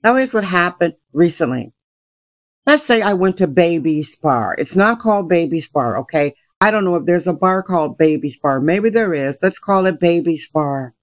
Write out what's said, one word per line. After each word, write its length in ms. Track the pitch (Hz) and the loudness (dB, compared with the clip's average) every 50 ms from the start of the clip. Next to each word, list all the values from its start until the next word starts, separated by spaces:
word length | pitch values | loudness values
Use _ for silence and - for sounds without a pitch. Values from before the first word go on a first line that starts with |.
| - | 2
Now, 120 | 220 247 | 2 2
here's 180 | 262 262 262 - | 2 0 0 -2
what 100 | 220 196 | -4 -2
happened 520 | 185 180 180 175 180 180 _ 175 170 160 _ _ _ _ | 0 0 0 0 -2 -2 _ -4 -4 -4 _ _ _ _
recently. 580 | 147 170 175 160 - 160 123 127 123 113 117 _ _ _ _ _ _ _ _ _ _ _ _ _ _ _ _ _ _ _ | 2 2 2 2 -2 -4 -4 -4 -6 -8 -10 _ _ _ _ _ _ _ _ _ _ _ _ _ _ _ _ _ _ _
Let's 180 | - 294 294 - | 0 0 0 2
say 200 | - 240 226 202 | 0 0 2 2
I 100 | 202 202 | 0 0
went 240 | 185 185 190 185 | 2 0 0 2
to 100 | - 190 | 0 -2
Baby's 680 | 156 135 185 170 170 170 165 135 160 156 151 151 - - | 2 4 2 2 4 2 0 0 0 -2 -2 -4 -6 -12
Bar. 400 | _ - 151 131 120 107 98 - | _ 0 0 0 2 0 -2 -2
It's 180 | - 147 - - | -4 -6 -2 2
not 220 | 185 196 220 233 | 2 2 2 2
called 320 | 226 - 220 208 202 190 160 | 0 0 0 0 0 2 0
Baby's 380 | 185 170 170 143 147 165 147 | 0 0 0 0 -4 -6 -6
Bar, 320 | - _ 147 127 120 98 117 | -4 _ -2 -2 0 -2 -4
okay? 340 | 127 - - 156 147 143 143 _ _ _ _ _ | -6 -4 -2 -2 -2 -2 -4 _ _ _ _ _
I 120 | 196 214 | 2 2
don't 120 | 214 214 196 | 2 2 0
know 120 | 180 175 | 0 0
if 100 | 170 - | 0 0
there's 220 | 180 175 175 165 | 0 0 0 0
a 60 | 180 175 | -2 -2
bar 280 | - 190 185 185 190 | 0 0 0 0 0
called 380 | 190 - 185 170 156 151 117 _ | -2 -2 -2 -2 -2 -2 0 _
Baby's 380 | 160 156 156 147 - 147 127 | 2 2 2 0 -4 -8 -10
Bar. 220 | _ - 147 135 135 | _ -2 -2 0 0
Maybe 300 | 135 156 175 202 208 226 | 0 0 0 2 0 0
there 240 | 202 233 226 196 170 | 2 2 0 0 -2
is. 240 | 143 135 139 151 - - | -2 -2 -4 -4 -2 -2
Let's 160 | 190 190 - | -2 -2 -4
call 260 | - - 196 190 185 | -2 0 0 2 2
it 140 | 190 170 139 | 0 0 2
Baby's 500 | 175 170 170 170 - 170 160 151 - - | 2 2 2 2 0 -2 -4 -4 -6 -4
Bar. 440 | _ 156 151 143 139 135 131 123 _ _ | _ -2 -2 -2 -4 -4 -6 -10 _ _